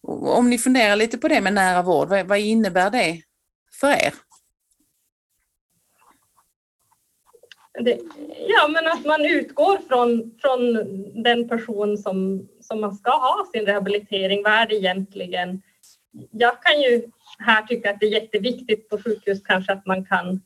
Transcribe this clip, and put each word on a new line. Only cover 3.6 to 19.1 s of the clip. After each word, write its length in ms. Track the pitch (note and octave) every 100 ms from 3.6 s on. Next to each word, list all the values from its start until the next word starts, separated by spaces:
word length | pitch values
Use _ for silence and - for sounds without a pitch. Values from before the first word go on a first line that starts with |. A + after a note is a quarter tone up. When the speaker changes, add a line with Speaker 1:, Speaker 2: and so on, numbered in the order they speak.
| _ -
Speaker 1:
för 80 | C#4+
er? 240 | C#4+ - - _ _ _ _ _ _ _ _ _ _ _ _ _ _ _ _ _ _ _ _ _ _ _ _ _ _ _ _ _ _ _ - _ - _ -
Speaker 2:
Det, 140 | A#3+ - E4+ D4 D4 - -
ja, 200 | G#4 D4+
men 180 | D#4+ D#4+
att 180 | E4+
man 200 | D4 D4+
utgår 540 | D4+ D4+ - - E4+ G4 -
från, 440 | B3 A#3+ A#3 A3+ -
från 320 | C#4+ B3+ B3 A3+ F#3+ F#3+ G#3 A#3
den 260 | A#3+ A#3+ A#3
person 500 | A#3 A#3 G3+ G#3 G#3
som, 500 | G3+ F#3+ F#3+ F#3+ - _
som 200 | _ A3
man 140 | G#3
ska 160 | G3 A#3+
ha 360 | C4 C4 F#4+ F#4+
sin 140 | A3+ G3
rehabilitering. 760 | G3+ F#3+ G#3 - G3 F#3+ G3+
Vad 100 | G#3
är 140 | G#3+ A3+
det 80 | G#3+
egentligen? 840 | F#3 F#3 G3 G3 F3+ F3+ F3+ F#3+ _ _ _ _ _ - -
Jag 320 | A3 A#3+ A#3+
kan 180 | F4 D4+
ju 280 | C4 A#3+ A3+ _ _ -
här 240 | - A3
tycka 280 | G#3+ A#3+ G3+
att 100 | G3+
det 60 | G#3+
är 140 | G#3+
jätteviktigt 680 | A3 G#3 A#3 A#3+ - G#3+ _
på 100 | G#3
sjukhus 440 | A#3